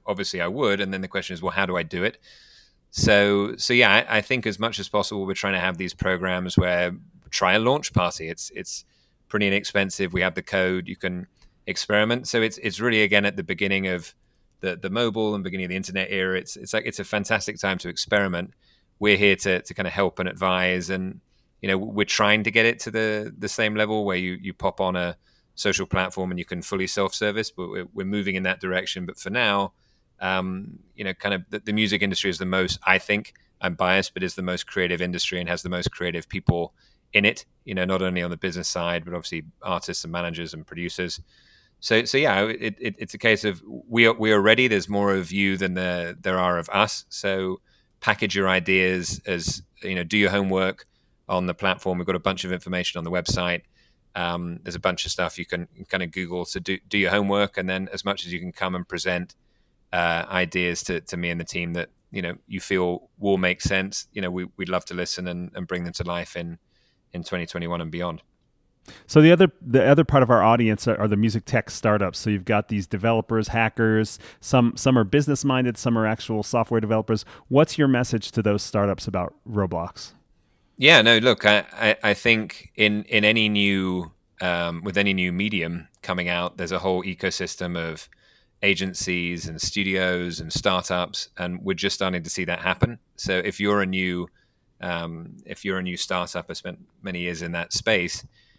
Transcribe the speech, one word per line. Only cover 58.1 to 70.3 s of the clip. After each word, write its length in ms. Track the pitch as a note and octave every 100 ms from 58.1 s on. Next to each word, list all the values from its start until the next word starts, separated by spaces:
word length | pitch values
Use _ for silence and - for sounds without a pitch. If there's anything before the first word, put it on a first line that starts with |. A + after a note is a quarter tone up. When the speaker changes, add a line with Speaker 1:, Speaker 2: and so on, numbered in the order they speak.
| G2 F2
Speaker 1:
as 80 |
you 60 | F2
can 140 | F2
come 200 | - F#2
and 140 | F2+ F2
present, 480 | F2 F#2 F2 F2+ _ _ _ _ _ -
uh, 320 | F2+ E2+ E2 -
ideas 540 | F#2 F2 F2+ F2+ E2+
to, 180 | - E2+
to 160 | - F2
me 120 | F2
and 100 | E2+
the 60 | E2+
team 280 | F2+ E2+
that, 160 | E2+ E2+ _ _
you 100 | F#2+
know, 140 | F2 - -
you 140 | F#2+
feel 480 | - F#2+ F2+ F2+ _ -
will 180 | G2+ F#2+
make 240 | F2+ F#2
sense, 460 | - F#2+ G2 - -
you 100 | G#2
know, 100 | F2+
we, 160 | F2+ F2+ -
we'd 120 | F2
love 160 | F2+ -
to 80 |
listen 340 | F2+ F2 - F2+
and, 240 | F2 F2 F#2+
and 120 | F2
bring 160 | F2+
them 100 | F2
to 100 | -
life 320 | F2 F2 E2 F2
in, 220 | E2+ E2+ _ _ _ _ _
in 100 | F2+
twenty 220 | E2+ F2+ E2
twenty-one 340 | F2 E2+ E2+
and 100 | D#2+
beyond. 300 | E2+ F2 D#2+ _ _ _ _ _ _ - - -
Speaker 2:
So 140 | D#3
the 100 | D#3
other, 200 | F3 F#3 -
the 220 | B2+ B2
other 200 | A2 C#3+
part 200 | C#3+ C#3+
of 60 |
our 140 | A#2+